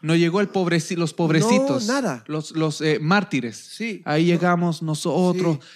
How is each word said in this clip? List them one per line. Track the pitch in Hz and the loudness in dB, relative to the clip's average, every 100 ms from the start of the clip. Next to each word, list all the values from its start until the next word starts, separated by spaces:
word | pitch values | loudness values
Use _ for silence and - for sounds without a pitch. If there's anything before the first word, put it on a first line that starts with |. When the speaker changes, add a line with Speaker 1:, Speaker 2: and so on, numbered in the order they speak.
Speaker 1:
No | 156 165 | 0 2
llegó | 170 185 | 4 2
el | 196 | 0
pobreci-, | 196 175 170 165 170 | 0 0 0 0 -4
los | 165 | -4
pobrecitos, | - 165 156 214 254 269 262 214 | 0 2 4 4 4 2 -2 -2
Speaker 2:
No, | 269 | -2
nada. | 233 123 113 | -2 -6 -8
Speaker 1:
los, | 156 151 | -8 -6
los, | 160 156 147 | -2 -2 -2
eh, | 156 139 | -2 0
mártires. | 151 202 180 135 117 104 | 2 0 0 -4 -4 -10
Speaker 2:
Sí. | - - 226 190 - | -16 -10 -8 -8 -2
Speaker 1:
Ahí | 151 | 2
Speaker 2:
No. | 175 | 2
Speaker 1:
llegamos | 175 180 175 175 156 | 2 2 2 0 -2
nosotros. | 160 151 175 147 180 180 170 147 - | -4 -4 -2 0 2 2 0 -2 -6